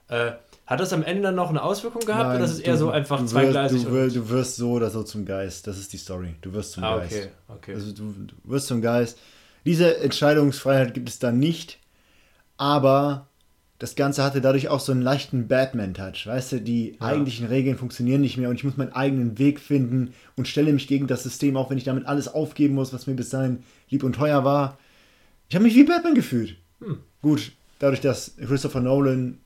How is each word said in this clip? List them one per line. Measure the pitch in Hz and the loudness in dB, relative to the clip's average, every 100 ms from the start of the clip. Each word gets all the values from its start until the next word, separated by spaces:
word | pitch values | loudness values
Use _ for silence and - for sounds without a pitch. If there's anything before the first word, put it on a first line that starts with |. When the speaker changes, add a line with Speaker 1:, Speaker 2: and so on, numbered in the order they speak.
| - | -6
Speaker 1:
Äh, | 117 117 117 _ _ - | -2 -2 -6 _ _ -4
hat | 127 | -2
das | 170 | 0
am | 170 | -2
Ende | 156 185 196 | -2 0 0
noch | 180 165 | 0 0
eine | 151 | 0
Auswirkung | 147 202 233 233 214 | -2 -4 -6 -6 -2
gehabt | 214 - | 0 0
Speaker 2:
Nein, | 123 | 0
Speaker 1:
oder | 160 | 0
ist | |
es | 160 | -2
eher | 175 | 0
Speaker 2:
du, | 151 | 2
Speaker 1:
so | 151 | 2
einfach | 151 135 135 | 0 -2 -2
Speaker 2:
du | |
wirst, | 120 | 0
Speaker 1:
zweigleisig | 123 135 139 139 127 | 4 4 4 2 0
Speaker 2:
du | 117 | 0
Speaker 1:
und | 127 | 2
Speaker 2:
wir-, | 131 | 2
du | 123 110 | 0 -2
wirst | 123 123 - | -2 -2 -4
so | 120 | -2
oder | 120 110 | 0 0
so | 110 | -2
zum | 104 107 95 | -6 -8 -6
Geist. | 95 98 - 107 | -6 -6 -10 -10
Das | 98 | -10
ist | 98 | -12
die | 92 | -14
Story. | - 92 90 78 | -10 -8 -8 -10
Du | 92 | -10
wirst | 104 101 | -8 -8
zum | - | -6
Speaker 1:
Ah, | 110 92 | -4 -4
Speaker 2:
Geist. | 87 | -4
Speaker 1:
okay, | 104 98 - - | -8 -10 -16 -20
okay. | 107 - | -18 -12
Speaker 2:
Also | 104 104 | -10 -10
du, | 101 107 101 101 | -10 -12 -12 -14
du | - | -16
wirst | 110 135 139 | -6 -6 -2
zum | 120 | -2
Geist. | 117 120 120 - - - _ _ - | 2 2 0 -6 -20 -20 _ _ 0
Diese | 165 175 165 | 4 4 4
Entscheidungsfreiheit | 139 - 147 151 143 131 135 135 123 | 0 2 4 4 4 2 2 2 2
gibt | 123 120 | -2 -8
es | - | -4
dann | 123 120 | 0 2
nicht, | 151 165 - - _ _ _ _ _ _ _ - | 2 0 -8 -20 _ _ _ _ _ _ _ -4
aber | 139 147 135 139 143 135 - _ _ _ _ - | 2 4 6 4 2 -4 -10 _ _ _ _ -12
das | - - | -8 -2
Ganze | 139 143 | 0 2
hatte | 139 135 | 0 2
dadurch | 127 135 147 | 4 2 2
auch | 151 | -2
so | - | 0
einen | 127 | 0
leichten | 127 143 - 131 107 | 2 0 -2 -4 2
Batman-Touch. | 131 131 117 98 92 95 - 101 | 2 2 -2 -6 -6 -10 -10 -6
Weißt | 127 127 | -6 -4
du, | 127 | -6
die | 107 117 113 - | -2 -2 -2 -4
Speaker 1:
Ja. | 117 | -2
Speaker 2:
eigentlichen | 147 135 117 117 | 0 -2 -4 -2
Regeln | 135 135 123 | 0 0 -2
funktionieren | 123 - 123 139 | -6 -2 0 2
nicht | 135 127 | 2 0
mehr | 123 | -4
und | 120 | -2
ich | |
muss | 135 139 | -4 -4
meinen | 127 | -4
eigenen | 127 139 135 120 107 | -2 0 0 -2 2
Weg | 143 143 | 0 0
finden | - 143 120 131 123 - - - | 0 0 2 0 -2 -8 -12 -6
und | 127 | -4
stelle | 147 151 | 0 2
mich | 139 - | 2 2
gegen | 139 131 | -2 0
das | 123 | -4
System, | 127 - 143 135 | -6 -2 0 0
auch | 131 | -2
wenn | 131 | -2
ich | |
damit | 135 131 139 | -2 -4 -2
alles | 143 131 | -4 -2
aufgeben | 151 151 - 147 139 | -4 -4 2 2 2
muss, | 131 | -2
was | 127 - | -6 -6
mir | 131 | -6
bis | 117 | -4
dahin | 131 131 123 - _ - | -2 -2 -4 -8 _ -4
lieb | 139 | -2
und | 127 | -2
teuer | 117 151 147 135 | 0 2 4 4
war. | 143 135 135 _ _ _ _ _ _ - | 2 0 -6 _ _ _ _ _ _ -2
Ich | 180 | 4
hab | |
mich | 226 240 | 6 8
wie | |
Batman | 294 349 339 | 8 6 4
gefühlt. | 269 - 120 107 - _ - | 2 2 -2 -4 -8 _ -14
Speaker 1:
Hm. | 220 - - _ | -10 -10 -12 _
Speaker 2:
Gut, | 147 135 - - _ - | 2 2 -2 -16 _ -2
dadurch, | 139 131 | 0 2
dass | 139 113 - - | 0 -2 -6 -10
Christopher | 117 135 143 131 | -4 -2 -2 -2
Nolan | 123 139 139 127 127 - | 2 2 2 2 -2 -8